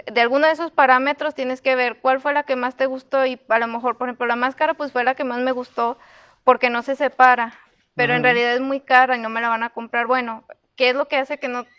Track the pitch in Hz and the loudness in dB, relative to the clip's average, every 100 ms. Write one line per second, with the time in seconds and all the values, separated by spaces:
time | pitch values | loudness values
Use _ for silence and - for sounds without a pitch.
0 | - 220 233 269 311 311 330 - 262 254 | -6 0 0 2 2 0 -4 2 4 4
1 | 277 294 302 294 254 254 269 254 247 220 | 2 -2 -4 -4 -6 -4 -2 0 0 -2
2 | 262 262 285 294 285 254 247 262 262 262 | -2 0 0 -2 -2 -4 -4 -2 -4 -4
3 | - 269 262 254 - 226 233 233 247 226 | -4 -2 -2 -4 -2 0 0 -4 -6 -4
4 | 247 247 240 240 254 262 311 311 285 247 | -8 -4 -4 -2 -2 -2 -2 -2 -4 -2
5 | 240 262 262 240 254 247 247 - 233 262 | -2 -2 -4 -4 -4 -4 -6 -4 -4 -6
6 | - - _ _ - 240 247 240 240 269 | -14 -20 _ _ 2 4 2 -2 -4 -2
7 | 277 - 254 247 233 - _ _ _ - | -2 4 6 6 0 -10 _ _ _ -4
8 | 240 247 247 240 240 247 269 277 269 254 | 0 2 2 2 2 0 -2 -6 4 4
9 | 254 247 220 226 233 226 233 - 226 240 | 4 2 -4 -4 -4 -2 -4 -8 -6 -4
10 | 233 254 240 220 - - _ - 254 254 | 0 -2 -2 -10 -16 -20 _ 0 0 2
11 | 294 285 269 285 262 247 233 | -2 -2 -4 -6 -6 -8 -10